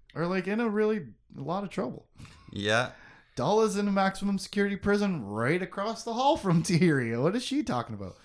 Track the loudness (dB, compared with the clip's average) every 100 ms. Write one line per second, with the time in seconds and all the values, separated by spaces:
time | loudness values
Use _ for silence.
0 | -14 -6 -2 -2 -2 -2 0 0 0 0
1 | -6 -16 _ -12 -6 -6 -6 -6 -6 -8
2 | -16 -20 -20 -20 -14 -4 2 2 2 -6
3 | -20 -20 _ -4 2 4 2 2 0 2
4 | 2 0 -2 -2 -2 0 0 0 0 2
5 | 2 -2 -4 -2 0 0 -2 -6 -6 -6
6 | -6 0 2 2 4 2 4 4 6 4
7 | 0 0 0 0 -2 -2 -2 -2 -4 -8
8 | -10 -14